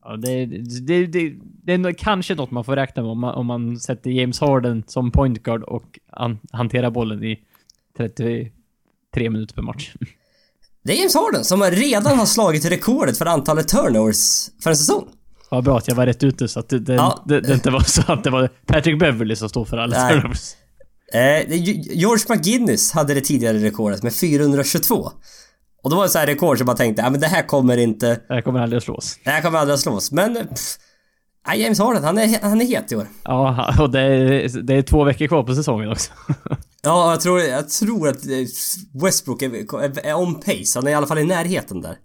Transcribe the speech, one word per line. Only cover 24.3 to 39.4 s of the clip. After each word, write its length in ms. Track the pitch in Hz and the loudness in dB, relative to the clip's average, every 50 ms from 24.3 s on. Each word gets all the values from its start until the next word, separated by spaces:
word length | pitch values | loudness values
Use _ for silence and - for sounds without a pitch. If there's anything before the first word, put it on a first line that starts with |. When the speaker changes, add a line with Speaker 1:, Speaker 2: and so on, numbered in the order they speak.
| 147 143 147 147 139 143 139 139 - 170 - - 240 160 82 - - - - - - - - _ _ _ _ _ _ _ _ | 2 2 2 2 2 2 0 0 -2 -2 0 0 0 0 -2 -4 -12 -14 -20 -20 -20 -20 -20 _ _ _ _ _ _ _ _
Speaker 2:
Och 80 | 135 | -2
då 60 | 151 | 0
var 60 | 185 202 | 2 2
det 60 | 180 | 2
så 100 | - 170 | 2 2
här 80 | 151 | 2
rekord 320 | 147 147 139 180 170 139 117 | 0 0 2 2 2 2 2
som 80 | 127 | 2
man 100 | 123 123 | 0 2
tänkte, 260 | 120 127 117 107 110 107 | 2 2 0 2 0 0
ja, 80 | 123 | 0
men 100 | 135 143 | 0 2
det 60 | 147 | 0
här 160 | 156 180 170 151 | 2 0 0 0
kommer 300 | - - 143 131 127 123 | 2 2 2 4 4 4
inte 440 | 120 120 117 110 - - 120 117 120 - _ | 4 2 2 0 0 0 0 0 -2 -4 _
Speaker 1:
Det 60 | 131 | -4
här 60 | 123 | -2
kommer 200 | 113 - 127 127 | -2 0 0 0
aldrig 160 | 120 117 117 | 0 0 -2
att 80 | 120 - | -2 -4
slås. 340 | - 117 - - - - - _ | -4 -10 -8 -10 -12 -12 -8 _
Speaker 2:
Det 60 | 135 | -2
här 120 | 143 156 151 | -2 0 0
kommer 160 | 170 160 160 | 0 0 2
aldrig 160 | 151 143 143 | 2 2 0
att 60 | 139 | 0
slås. 320 | - 165 120 98 - - 135 | 0 -2 -2 -4 -4 -2 0
Men... 220 | 160 190 226 240 | 0 0 0 0
Pff, 440 | 233 220 - - - - - - - _ _ _ _ _ _ _ _ _ _ _ _ _ | -4 -6 -8 -10 -10 -10 -10 -10 -12 _ _ _ _ _ _ _ _ _ _ _ _ _
ja, 80 | - 165 | -4 -2
James 240 | 214 214 226 220 - | -2 0 0 2 2
Harden, 260 | 202 233 240 196 139 | 2 2 2 2 0
han 140 | 151 175 214 | 0 2 2
är 80 | 226 | 2
he-, 120 | 220 226 208 - | 2 2 2 0
han 180 | 208 208 220 | 2 2 2
är 60 | 240 | 2
het 260 | 247 247 135 - - - | 2 0 -2 -4 -4 -6
i 40 | |
år. 120 | 107 101 - - - - | -6 -6 -8 -12 -14 -6
Speaker 1:
Ja, 500 | - 131 127 135 135 127 120 123 - - - | -4 0 0 2 2 0 0 -2 2 2 2
och 100 | 143 139 | 2 4
det 100 | 123 135 | 2 2
är, 600 | 131 135 135 131 131 131 135 139 - 123 120 120 - | 2 4 4 4 4 4 2 2 0 -2 -4 -6 -2
det 120 | 123 135 | 0 2
är 80 | 135 135 | 2 2
två 220 | - - 156 147 | 4 4 4 4
veckor 220 | 143 135 - 151 | 4 2 0 0
kvar 160 | 139 175 156 127 | 0 2 0 2
på 120 | 117 131 | 2 0
säsongen 360 | 139 151 147 123 107 110 107 107 | -2 0 0 -2 -2 -2 -4 -4
också. 200 | - - - - | -6 -6 -8 -10
<laughs> 400 | - - - 143 - - - - - - _ _ _ - | -20 -6 -6 -6 -6 -4 -8 -8 -8 -10 _ _ _ -2
Speaker 2:
Ja, 240 | 139 165 175 175 170 | 0 2 4 4 2
jag 100 | 165 - | 2 2
tror, 200 | 160 175 180 180 | 2 2 2 2
jag 280 | 175 147 127 139 151 151 | 2 2 0 -2 -4 -4
tror 400 | - - 220 208 233 208 160 147 | -4 -2 -2 -2 -2 0 0 0
att, 180 | 131 - - | -2 -2 -4
eh, 40 | 139 135 131 127 123 123 - - - - - - - - 131 147 | -4 -4 -4 -4 -6 -6 -8 -6 -6 -8 -8 -10 -16 -10 -2 0
Westbrook 400 | 190 180 - - - 123 - | 0 0 0 -2 -4 -6 -4